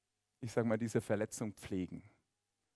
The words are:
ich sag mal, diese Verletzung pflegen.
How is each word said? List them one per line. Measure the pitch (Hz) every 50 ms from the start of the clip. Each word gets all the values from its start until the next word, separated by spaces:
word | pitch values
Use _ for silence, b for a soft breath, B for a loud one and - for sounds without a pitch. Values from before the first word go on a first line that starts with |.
| _ _ _ _ _ _ _ -
ich | - 110
sag | - 123 113
mal, | 117 110
diese | 107 117 110 - 120
Verletzung | - - 110 101 107 - - - 120 107 98
pflegen. | - - - 101 92 90 - - - - - - _ _ _ _ _ _ _ _ _ _ _ _